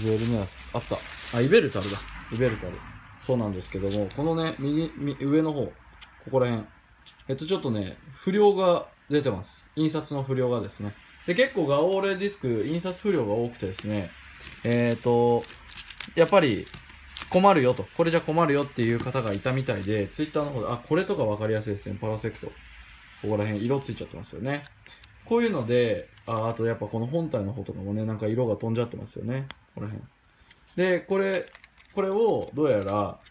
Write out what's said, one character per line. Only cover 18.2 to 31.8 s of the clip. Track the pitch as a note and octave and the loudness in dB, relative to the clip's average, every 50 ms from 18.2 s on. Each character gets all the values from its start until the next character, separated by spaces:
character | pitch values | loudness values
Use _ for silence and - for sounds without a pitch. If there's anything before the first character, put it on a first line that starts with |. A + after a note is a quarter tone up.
困 | D#3+ - D#3 E3 E3+ | 0 2 2 4 4
る | D3+ C#3+ | 4 4
よ | C#3+ C#3+ | 2 2
っ | |
て | C#3+ - - A#2 | 0 -2 0 2
い | A2+ A#2 | 2 2
う | A#2 | 2
方 | - B2+ B2 C3 A#2 | 0 -2 -2 -2 0
が | A2 G2+ | 0 -2
い | G2+ | -2
た | - C3 B2+ | 0 0 0
み | C3+ C3+ | 0 0
た | C3 A2+ G2 | 0 -2 -2
い | F#2+ | 0
で、 | G2 G#2+ G#2+ G2 F#2+ | -2 0 0 0 -2
Twitter | - - D3+ D3+ - D3+ D3 | -2 -4 -4 -2 -2 -2 -2
の | C#3+ | -2
方 | C#3 B2 | -4 -4
で、 | G2+ - | -4 -4
あ、 | A#2+ | -4
こ | A#2 - - D#3 | -6 -4 0 0
れ | E3+ F#3+ | 0 2
と | - G3 | 0 0
か | D#3+ B2 | 0 0
わ | G#2+ G#2 G#2 | 0 0 0
か | G#2+ | 0
り | G#2+ A2 | 0 0
や | G#2+ G#2+ | 0 0
す | A2 | -2
い | G2+ | -4
で | G2+ | -4
す | - G2+ | -4 -8
ね、 | G2 G2 | -8 -6
パ | - A2 | -4 -4
ラ | A2 G#2+ | -4 -4
セ | - A2 | -4 -6
ク | G#2 - | -6 -6
ト。 | - - - - - - - - - - - - - - - - - | -12 -12 -12 -14 -20 -20 -20 -20 -20 -20 -20 -20 -20 -20 -20 -10 -4
こ | G#2 | -2
こ | G#2+ G#2 | 0 0
ら | G#2 | 0
辺 | A2 G#2+ G2+ A2 | 0 -2 -2 0
色 | A#2+ C3+ C#3 | 0 0 -2
つ | C3+ - | -2 -6
い | A2 | -8
ち | - - | -8 -10
ゃ | |
っ | - | -12
て | - - | -12 -14
ま | - | -14
す | - - | -12 -12
よ | D#2+ G#2 | -8 -6
ね。 | C3 C#3+ C#3+ C#3+ - - - - - - - - - - - - | -4 -4 -6 -6 -12 -20 -20 -20 -20 -20 -20 -20 -20 -20 -18 -6
こ | - A3+ A#3 | 0 2 2
う | A#3+ | 4
い | |
う | A3+ | 2
の | G3+ D3 A#2 | 2 0 0
で、 | A2+ B2 B2 A#2+ A2+ G2+ F2 - - - - - | 2 4 4 4 4 2 -2 -4 -10 -18 -16 -8
あ、 | - A2+ A2 A2 A2+ | -4 -2 -2 0 -2
あ | A2+ | -2
と | - A2+ | 0 0
や | A#2 A2+ | 0 0
っ | A2 | -2
ぱ | G#2 G#2 | -4 -4
こ | - A2+ | -4 -4
の | A2+ | -4
本 | B2 D3+ E3+ E3 D#3 | -2 -2 -2 -2 0
体 | D#3 A#2 G2 | -2 -2 -2
の | G2+ A#2+ | -2 -4
方 | C3+ G2+ | -6 -8
と | - - | -8 -8
か | F#2 | -8
も | F#2+ G2+ G2+ | -6 -4 -4
ね、 | G#2+ A2 | -2 -2
な | A2 A2 | -2 -4
ん | G2+ | -2
か | A2 | -2
色 | G#2+ A2 A#2+ B2+ | -2 0 0 0
が | A2+ G#2 | 0 0
飛 | G2+ - A2+ | -2 -2 -2
ん | A2+ | 0
じ | A#2 A#2+ | 0 -2
ゃ | |
っ | A#2 | -2
て | - - | -4 -10
ま | - | -12
す | A2 - - | -12 -12 -10
よ | - | -6
ね。 | A2 B2+ C3+ C#3 C3+ - _ _ _ - | -6 -4 -6 -6 -8 -12 _ _ _ -12
こ | - | -10
こ | |
ら | G#2 | -10
辺。 | G#2+ A2 G2+ - - _ _ _ _ _ _ _ _ - _ _ _ - | -8 -8 -10 -12 -16 _ _ _ _ _ _ _ _ -20 _ _ _ -2
で、 | F3 F3+ F#3 F3+ E3+ | 0 2 2 2 0
こ | E3+ - F#3+ | 0 0 0
れ、 | F#3+ F#3+ F#3+ F#3+ F3+ - - - - _ - _ _ | 0 0 0 0 -2 -4 -6 -14 -20 _ -20 _ _